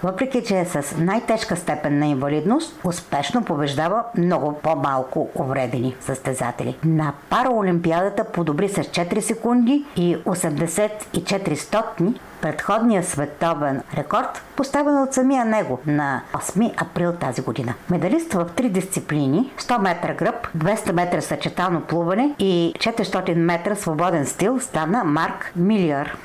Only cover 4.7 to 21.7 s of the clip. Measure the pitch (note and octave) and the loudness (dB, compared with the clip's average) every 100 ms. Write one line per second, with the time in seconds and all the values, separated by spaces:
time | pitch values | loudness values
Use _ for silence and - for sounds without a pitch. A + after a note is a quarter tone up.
4.7 | D#3 C#3+ C3+ C3 - C#3 - C#3 C3+ B2 | 0 2 0 -2 -2 -4 -4 -2 0 -2
5.7 | B2+ B2+ B2+ - C3+ - B2+ A#2+ A#2+ B2 | 0 -2 -4 -6 -4 -4 -2 -4 -4 -6
6.7 | B2+ D#3+ D#3+ D3+ D3 - G3+ B3+ A#3 F#3+ | -2 2 2 0 -4 -2 0 2 2 2
7.7 | E3+ E3+ E3 G3 G3 G#3+ - E3 D3 G3 | 2 2 2 0 -2 -4 -2 -2 0 0
8.7 | F#3+ D3 - F3 G#3+ - A3+ A#3 A#3+ A#3 | 0 -2 -2 -2 -2 -2 -2 2 4 4
9.7 | C#4+ D4 - F3 E3 - F3 E3+ D3 E3+ | 2 0 0 2 2 0 -2 0 0 -2
10.7 | - G#3+ G#3+ - F3 - G3 F#3+ D3 - | 0 0 -2 -6 -6 -2 -2 0 -4 0
11.7 | G#3 A3 - E3+ B3 - - E3 D3 - | -2 -2 0 0 0 -8 -6 -4 -4 0
12.7 | G#3 A#3+ G#3 F3 C#3+ D3 - E3+ D#3 D3 | 2 4 4 2 -2 -4 0 0 2 0
13.7 | C3+ - - C#3+ G#3 C4 - - - C#4 | -2 -4 -6 -2 0 -2 -6 -12 -4 -2
14.7 | C#4+ D4 C#4+ C4+ C4+ C4 C4+ A3+ G#3+ E3+ | 2 2 2 2 2 4 4 2 2 0
15.7 | B2+ D3+ D3 D3 B2+ - D3 - F3+ A3+ | -2 0 2 2 -2 -4 -8 -4 2 2
16.7 | - E3 - F3 E3+ C#3 A#2+ C3 A#2 A#2+ | 0 -4 0 0 0 -2 -2 -4 -2 -4
17.7 | A#2 - F3 E3+ D4+ E4 F3+ F3 - B3 | -4 -2 0 2 0 0 -2 0 0 0
18.7 | F#3 F3+ - - D3+ C#3 D3 C4 - - | 0 -2 -6 -2 0 2 2 0 -4 -2
19.7 | A#3+ G3 E3+ D#3 C#3+ F#3 - - D#3+ D#3 | 0 2 0 -2 0 -2 -2 -6 -2 0
20.7 | G#3+ G#3+ F3 F3 F3 - D3 D#3+ - F3+ | 0 0 0 2 0 -2 -4 -4 -2 0